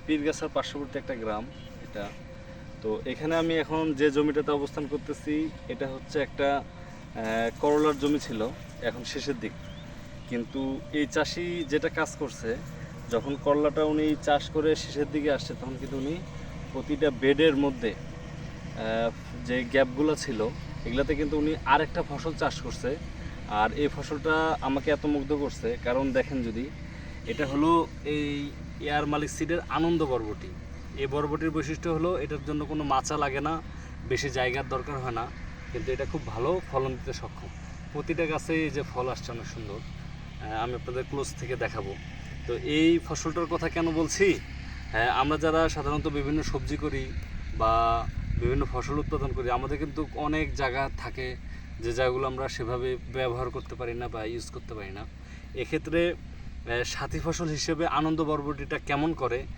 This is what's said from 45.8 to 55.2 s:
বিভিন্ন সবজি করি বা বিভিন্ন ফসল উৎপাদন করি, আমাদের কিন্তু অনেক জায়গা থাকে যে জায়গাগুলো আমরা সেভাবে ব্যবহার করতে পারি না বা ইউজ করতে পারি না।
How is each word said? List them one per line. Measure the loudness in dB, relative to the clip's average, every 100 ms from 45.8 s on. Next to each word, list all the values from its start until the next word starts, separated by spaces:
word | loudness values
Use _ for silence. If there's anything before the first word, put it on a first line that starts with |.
| 0 0 0
বিভিন্ন | 0 2 2
সবজি | 2 0 -2 -2
করি | -2 -2 -4 -4 -6 -6 -6 2
বা | 4 6 6 4 0 -2 -2 8
বিভিন্ন | 8 10 6
ফসল | 2 2 2
উৎপাদন | 4 2 2
করি, | 2 4
আমাদের | 4 4 0
কিন্তু | 0 0 -2 0
অনেক | 2 4 4 2
জায়গা | 2 2 0 -2
থাকে | -4 -4 -4 -4 -8 -10 -10 -4
যে | 0
জায়গাগুলো | 4 4 4 0
আমরা | 0 -4
সেভাবে | -2 -2 0 0 -2 -4
ব্যবহার | 0 0 0 -2
করতে | -4 -8 -6
পারি | -6
না | -4 -4
বা | -4
ইউজ | -4 -6 -8
করতে | -10 -10
পারি | -8 -8
না। | -10 -10 -12